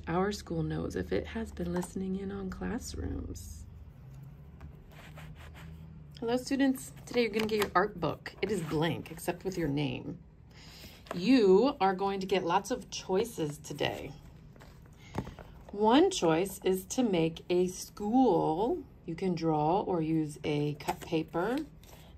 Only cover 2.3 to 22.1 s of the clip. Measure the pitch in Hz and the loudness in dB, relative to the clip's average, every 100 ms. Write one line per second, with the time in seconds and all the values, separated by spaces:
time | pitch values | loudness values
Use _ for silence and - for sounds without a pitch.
2.3 | 196 190 185 185 220 - - - - - | -6 -8 -6 -6 -6 -6 -6 -6 -6 -8
3.3 | - - - - - - - - - - | -10 -12 -14 -16 -16 -18 -18 -18 -16 -16
4.3 | - - - - - - - - - - | -18 -18 -16 -16 -16 -18 -18 -18 -16 -16
5.3 | - - - - - - - - - 233 | -16 -16 -16 -16 -16 -16 -18 -18 -6 0
6.3 | 254 247 269 269 262 - - - 240 233 | 0 0 2 4 2 -4 -14 -4 2 2
7.3 | 214 220 214 196 180 208 175 165 - - | 2 0 2 2 2 0 0 -4 -4 -10
8.3 | - 196 202 156 151 165 127 - 160 - | -6 -2 -2 -2 0 0 0 -6 -8 -6
9.3 | 175 190 180 156 143 143 123 - 180 - | -4 -4 -2 0 0 0 -2 -8 -12 -14
10.3 | - - - - - - - - 175 196 | -20 -20 -20 -20 -18 -18 -16 -10 -2 4
11.3 | 262 202 190 262 - 190 185 196 196 190 | 8 10 10 8 4 2 2 0 -2 0
12.3 | 190 170 180 196 233 - - - 185 233 | 2 4 2 2 -4 -6 -10 0 0 0
13.3 | - 156 147 - 147 - - 160 - - | -2 -4 -6 -10 -4 -2 -2 -8 -12 -18
14.3 | - - - - - - - - - - | -20 -20 -20 -20 -20 -20 -20 -10 -6 -6
15.3 | - - - - 202 214 254 381 - 170 | -8 -16 -18 -10 2 6 8 8 4 4
16.3 | 160 196 - - 185 - - 240 180 165 | 4 2 -2 0 0 0 0 2 4 2
17.3 | 165 - 180 180 180 - - 208 247 254 | 0 0 2 2 -2 -10 -8 2 4 6
18.3 | 170 151 160 226 349 269 - - 165 190 | 4 2 0 0 -2 -6 -14 -10 -4 -2
19.3 | 165 165 156 151 185 - 180 160 160 151 | 0 2 2 4 2 2 0 2 0 0
20.3 | 147 - 147 147 147 - 170 - 160 160 | -4 -2 0 0 -2 -6 -6 -2 -2 -2
21.3 | 165 190 262 320 - - - - | -2 0 -2 -4 -12 -20 -20 -20